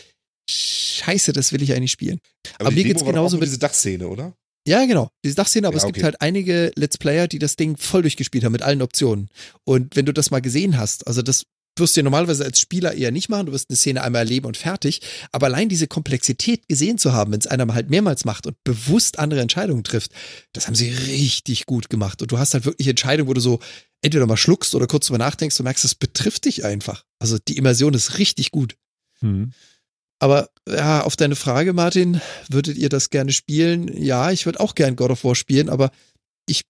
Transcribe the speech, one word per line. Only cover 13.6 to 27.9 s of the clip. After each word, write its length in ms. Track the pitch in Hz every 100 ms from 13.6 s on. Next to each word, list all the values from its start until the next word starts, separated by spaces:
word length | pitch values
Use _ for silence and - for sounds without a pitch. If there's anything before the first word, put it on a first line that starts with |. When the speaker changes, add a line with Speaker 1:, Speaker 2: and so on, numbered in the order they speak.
| -
Speaker 1:
eine 60 | 127
Szene 260 | - 127
einmal 180 | 123 120
erleben 240 | 113 127 135
und 120 | -
fertig, 420 | 160 190 143 - - - -
aber 140 | 135 139
allein 240 | 127 220
diese 160 | 180 156
Komplexität 840 | - 151 131 - 127 - 233 -
gesehen 300 | 147 160 233
zu 160 | 151
haben, 180 | 123 104
wenn's 140 | 104 -
einer 260 | 127 120
halt 160 | 117 113
mehrmals 380 | 160 202 135 120
macht 200 | 101 -
und 160 | -
bewusst 540 | - 117 120 196 - -
andere 220 | 151 147
Entscheidungen 420 | 120 - 202 131
trifft, 260 | 107 113 - - - - -
das 140 | - -
haben 80 |
sie 160 | 113 120
richtig 760 | 123 135 135 143 - - 120
gut 240 | - 123 110
gemacht. 320 | 113 101 -
Und 120 | 117
du 60 | 120
hast 140 | 139
halt 140 | 135 123
wirklich 220 | - 135
Entscheidungen, 420 | 123 131 147 139
wo 40 |
du 60 | 127
so 200 | 123 117 - - - _
entweder 240 | 151 151 123
mal 100 | 110
schluckst 380 | - 170 -
oder 120 | - 123
kurz 180 | 151 -
drüber 120 | 120
nachdenkst 400 | 123 - 156 -
und 60 |
merkst, 200 | 127 131
das 100 | -
betrifft 500 | - - - 208 -
dich 200 | 294 - 107
einfach. 380 | 104 - 104 - _
Also 200 | 113 110 -
die 80 | 147
Immersion 380 | 131 120 143